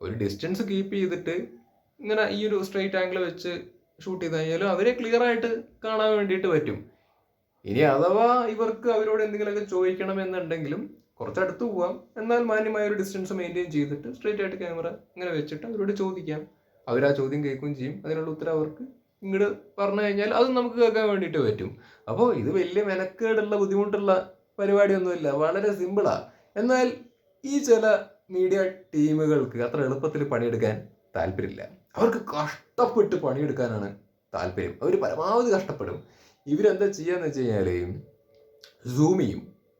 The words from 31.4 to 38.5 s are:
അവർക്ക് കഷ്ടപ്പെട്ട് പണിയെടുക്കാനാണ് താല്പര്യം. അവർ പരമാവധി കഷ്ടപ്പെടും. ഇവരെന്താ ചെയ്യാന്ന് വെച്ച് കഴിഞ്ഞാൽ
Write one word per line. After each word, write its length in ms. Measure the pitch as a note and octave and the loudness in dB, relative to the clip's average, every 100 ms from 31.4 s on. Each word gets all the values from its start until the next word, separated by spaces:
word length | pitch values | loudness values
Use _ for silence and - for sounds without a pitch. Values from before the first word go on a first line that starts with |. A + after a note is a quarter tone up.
| G2 - - - _ - | -6 -8 -16 -18 _ 0
അവർക്ക് 220 | A3+ - | 2 2
കഷ്ടപ്പെട്ട് 1000 | - D3 D3+ - - - A#3+ A3+ G3+ F#3 | -4 -4 -4 -8 -12 -2 0 2 2 2
പണിയെടുക്കാനാണ് 800 | C#3+ C3+ D3 C3 A#2+ G#2+ G2+ G2+ _ _ _ | -2 -2 -2 -2 -2 -2 -6 -10 _ _ _
താല്പര്യം. 440 | E2 F2+ F#2+ F2 - | -6 -6 -4 -6 -4
അവർ 180 | D3 G3 | 0 0
പരമാവധി 500 | F2+ D3+ F3 A#3 B3 | 0 -2 0 2 2
കഷ്ടപ്പെടും. 520 | F#3+ - - - - - _ _ _ - | 0 -2 -8 -8 -10 -14 _ _ _ -4
ഇവരെന്താ 400 | D3+ G3+ F#3 G3+ | 2 4 4 0
ചെയ്യാന്ന് 400 | G3 E3 F3+ D#3+ | -2 -4 -2 -4
വെച്ച് 140 | C3+ | -2
കഴിഞ്ഞാൽ 600 | B2 G#2 F#2 F2+ F2 A#2+ - _ _ _ _ | 0 0 0 -2 -4 -8 -14 _ _ _ _